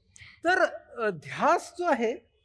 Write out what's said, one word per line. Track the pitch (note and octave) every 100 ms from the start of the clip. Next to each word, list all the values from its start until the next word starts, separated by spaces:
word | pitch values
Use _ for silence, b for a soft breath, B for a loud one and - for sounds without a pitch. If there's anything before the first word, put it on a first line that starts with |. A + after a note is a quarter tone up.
| _ B B B E4
तर, | F#4 E4 - - -
अ, | G#3+
ध्यास | E3+ C3 C#3 B3 E4+ - -
जो | F4
आहे, | C4 A3+ D4+ _ _